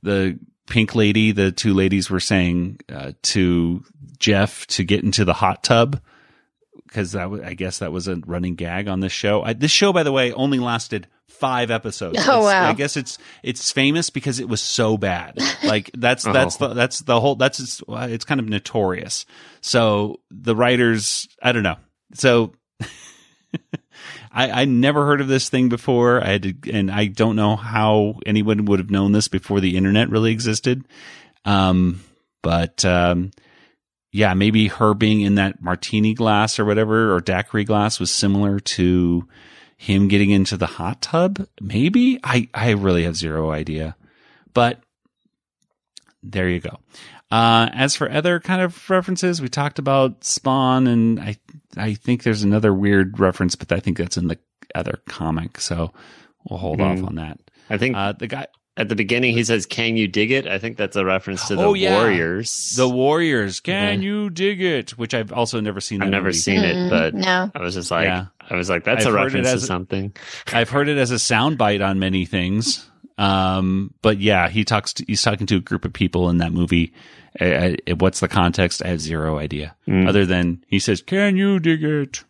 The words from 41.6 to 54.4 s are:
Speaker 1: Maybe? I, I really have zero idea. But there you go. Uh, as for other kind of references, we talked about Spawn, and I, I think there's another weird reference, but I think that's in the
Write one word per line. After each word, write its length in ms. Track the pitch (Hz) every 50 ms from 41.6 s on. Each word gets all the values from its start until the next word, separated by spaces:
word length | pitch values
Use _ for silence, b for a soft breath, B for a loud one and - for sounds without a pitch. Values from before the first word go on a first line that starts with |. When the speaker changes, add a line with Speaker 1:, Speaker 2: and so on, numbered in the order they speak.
Speaker 1:
Maybe? 580 | - 98 101 104 131 175 208 247 247 254 262 254 -
I, 260 | - - 123 - - _
I 180 | - 107 120
really 320 | 107 101 98 95 90 87 82
have 120 | 87 85
zero 360 | - 85 80 78 78 78 78
idea. 440 | 78 76 78 78 78 78 78 78 85 _ b b b b b b b b b b _
But 280 | 120 120 117 - - _ _ _ _ _ _ _ _ _ _ _ _ _ _ _ _ _ _ _ _ _ _ _ - _ _ _ _ -
there 240 | 101 98 101 92 90
you 100 | 87 87
go. 200 | - 82 - - _ B B B B B B B B B
Uh, 380 | - 113 117 117 117 113 113 - -
as 220 | 123 131 143 -
for 140 | - 151 -
other 280 | - 147 156 180 175 170
kind 220 | - - 185 185
of 280 | 185 180 175 - - -
references, 520 | 190 185 180 - 185 175 - 180 175 170
we 80 | 139 123
talked 300 | - - 143 147 - -
about 440 | 139 139 135 139 135 131 - _ -
Spawn, 600 | - - - _ 135 131 135 131 127 127 131 131
and 340 | 127 120 117 113 113 113 -
I, 160 | - 107 104 - _ - - 151 _ _ -
I 200 | - 104 110 104
think 260 | 107 _ - 123 120 -
there's 200 | 120 110 104 107
another 280 | 101 101 107 107 107
weird 480 | 98 95 98 101 101 98 92 92 107 113
reference, 360 | 98 92 87 - 98 90 -
but 160 | - - -
I 80 | 85 87
think 180 | - - 85 -
that's 200 | 85 87 - 92
in 100 | 87 82
the 100 | 82 -